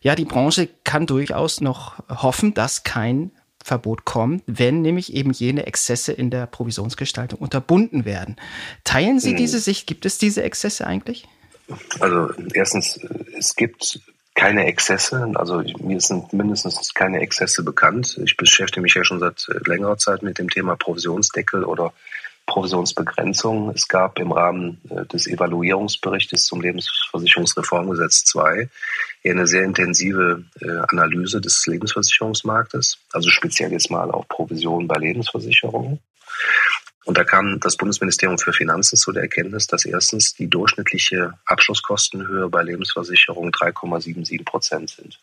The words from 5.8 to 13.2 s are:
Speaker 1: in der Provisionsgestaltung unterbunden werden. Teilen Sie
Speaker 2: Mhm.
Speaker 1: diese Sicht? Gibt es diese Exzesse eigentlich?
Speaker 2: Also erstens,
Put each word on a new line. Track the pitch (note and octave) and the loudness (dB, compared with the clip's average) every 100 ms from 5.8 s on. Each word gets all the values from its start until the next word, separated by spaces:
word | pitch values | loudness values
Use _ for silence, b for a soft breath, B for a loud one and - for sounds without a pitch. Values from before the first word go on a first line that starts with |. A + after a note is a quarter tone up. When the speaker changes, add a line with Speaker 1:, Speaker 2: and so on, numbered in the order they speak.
| - A#2+ - | 0 0 -2
Speaker 1:
in | - B2+ | -2 -2
der | B2 B2 | -2 -6
Provisionsgestaltung | - A#2+ A2+ G#2 - C3+ - B2 - | -6 -6 -4 -6 -4 -6 -4 -6 -6
unterbunden | C3 C#3 - F3 A3 D3+ | -4 -4 4 4 4 0
werden. | G#2 G2 F#2 G#2+ B B B B | -2 -4 -6 -10 B B B B
Teilen | - C3 F#3 C4+ | 0 2 4 4
Sie | B3 | 2
Speaker 2:
Mhm. | A#3+ | 2
Speaker 1:
diese | A#3+ A#3+ | 2 2
Sicht? | G#3+ G3 - | 0 -2 -4
Gibt | D#3 F#3+ | -4 -4
es | - | 2
diese | G#3 G3+ | 2 2
Exzesse | - - G#3 - | -2 -2 -4 -2
eigentlich? | - F#3+ - A#3+ - b b _ _ - - - | -4 -4 -4 -12 -12 b b _ _ -16 -10 0
Speaker 2:
Also | F#2+ F2 D#2+ - F2 | 2 2 0 -4 -4
erstens, | - F#2+ - - - - - | 0 2 0 -2 -6 -10 -12